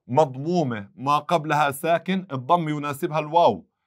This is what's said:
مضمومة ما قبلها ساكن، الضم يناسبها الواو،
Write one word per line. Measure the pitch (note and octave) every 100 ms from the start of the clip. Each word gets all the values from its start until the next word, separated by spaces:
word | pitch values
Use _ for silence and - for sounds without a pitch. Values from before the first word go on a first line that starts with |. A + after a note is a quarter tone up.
| -
مضمومة | C3 D3+ B2+ D3+ F3+ C#3 G#2+ G2+ -
ما | C3+ D3
قبلها | D3 E3+ D3+ D3 C#3+
ساكن، | C3+ D#3+ E3 F3+ F#3+ F#3+
الضم | C3+ B2 F3 D#3
يناسبها | D3+ D3 C#3 F3 D#3
الواو، | D3+ E3+ D#3 F#2 - _